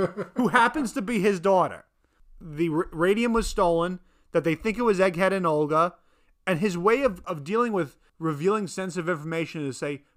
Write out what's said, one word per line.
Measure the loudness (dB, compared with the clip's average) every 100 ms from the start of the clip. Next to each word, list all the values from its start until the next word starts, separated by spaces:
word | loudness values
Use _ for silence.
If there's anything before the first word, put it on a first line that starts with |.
| -2 -4 -8 -2
who | 2
happens | 4 4 2 -4
to | -4
be | -2 0
his | 2 2
daughter. | 4 4 2 -4 -16 _ _ _ -20 -20
The | -14 -2 0
r-, | 0 -2
radium | 0 2 2 2
was | 0 0
stolen, | 0 2 2 0 -4 -12 _ _
that | 0
they | 0 0
think | -2 0
it |
was | 2 4
Egghead | 2 2 0
and | 2 0
Olga, | 0 2 2 2 -2 _ _ _ _ -4
and | 0
his | 0 2
way | 2 4
of, | 2 -2 -8
of | -10
dealing | -4 -2 0
with | 0 -4 -8 _ _
revealing | -4 0 0 0 -2
sensitive | -6 -6 -4 -4
information | -4 -4 -4 -4 -6 -6
is | -6
to |
say, | -6 -8 -12